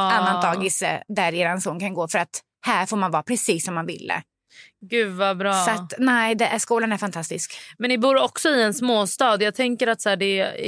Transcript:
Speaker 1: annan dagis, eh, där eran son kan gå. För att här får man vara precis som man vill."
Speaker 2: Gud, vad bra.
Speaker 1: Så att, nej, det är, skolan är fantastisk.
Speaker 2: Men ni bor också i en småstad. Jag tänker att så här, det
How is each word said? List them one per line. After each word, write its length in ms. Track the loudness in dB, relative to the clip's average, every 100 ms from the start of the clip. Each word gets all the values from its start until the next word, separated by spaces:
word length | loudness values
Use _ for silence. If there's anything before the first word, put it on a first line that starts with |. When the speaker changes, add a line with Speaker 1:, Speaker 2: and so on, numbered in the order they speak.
| 4
Speaker 1:
annan 320 | 2 2 2
dagis, 400 | 2 0 -2 -2
eh, 180 | -2 -4 -4
där 260 | -2 0
eran 260 | 0 0 -2
son 200 | -4 -4
kan 140 | -6
gå. 140 | -4 -2
För 100 | -2
att 220 | -4 -8 -14 _ -2
här 200 | 0 0
får 100 | 0
man 140 | 0
vara 120 | -2
precis 420 | -2 -2 0 0
som 100 | -2
man 120 | -4 -6
vill." 260 | -8 -6 -6 -6 _ _ -20 -20 _ -6
Speaker 2:
Gud, 220 | -2 -2
vad 260 | 0 0 0
bra. 260 | 0 2
Speaker 1:
Så 60 | 2
att, 220 | 0 -6 0
nej, 360 | 2 4 2
det 120 | 2 0
är, 120 | 0
skolan 340 | 0 0 0
är 40 | -2
fantastisk. 600 | -4 -6 -8 -6 -8 -10 -18 -6
Speaker 2:
Men 100 | 0
ni 100 | 2
bor 180 | 4 4
också 320 | 2 0 2
i 140 | 4
en 120 | 2
småstad. 680 | 2 0 2 0 2 2 4
Jag 120 | 0
tänker 320 | 0 -2 0 0
att 140 | 0
så 80 | 0
här, 80 | 0
det 240 | 2 0 0 -2